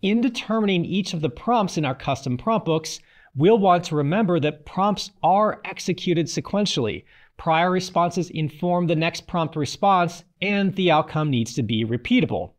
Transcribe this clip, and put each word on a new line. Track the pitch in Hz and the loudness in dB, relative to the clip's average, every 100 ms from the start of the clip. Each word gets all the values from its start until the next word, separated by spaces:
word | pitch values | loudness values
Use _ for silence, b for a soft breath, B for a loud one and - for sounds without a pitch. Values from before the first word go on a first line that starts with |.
In | 190 226 | 2 2
determining | 247 240 - 220 208 185 165 | 0 -4 -4 0 2 2 0
each | 185 185 | -2 -2
of | 170 | -4
the | 151 | -4
prompts | - - 240 196 - | -4 0 0 0 -2
in | |
our | 147 131 | -2 -4
custom | - 135 135 123 | -4 -4 -2 -4
prompt | - 220 - | 0 -2 0
books, | 160 156 - b b b 131 | -2 -2 -14 b b b 2
we'll | 165 226 | 4 6
want | 196 175 - | 6 4 2
to | 151 | -2
remember | 143 190 208 175 | 0 2 2 2
that | 151 147 - | 0 -4 -10
prompts | - 202 196 - _ | -2 0 0 -6 _
are | 160 190 214 - - | 2 4 2 -2 -10
executed | 185 - 180 - 170 160 | -8 -4 -4 0 0 0
sequentially. | - - 202 208 - 110 82 b b b - | -4 -4 -2 0 0 -2 -4 b b b -8
Prior | 165 160 175 | 0 2 2
responses | 185 180 190 175 185 160 | 0 -2 0 0 0 -4
inform | - 156 - 175 175 170 | -4 -6 -4 -2 0 0
the | 165 | 0
next | 165 - - | 0 -4 -6
prompt | 175 156 156 | -4 -2 -2
response, | 147 - 202 190 170 - - _ | -6 0 2 4 2 -4 -20 _
and | 190 202 196 - | -2 0 0 2
the | 180 | 4
outcome | 156 156 156 151 | 4 2 -2 0
needs | 127 113 - | 0 0 -2
to | |
be | 110 110 110 | -2 0 0
repeatable. | 120 - 247 147 92 87 | -4 2 2 2 -2 -6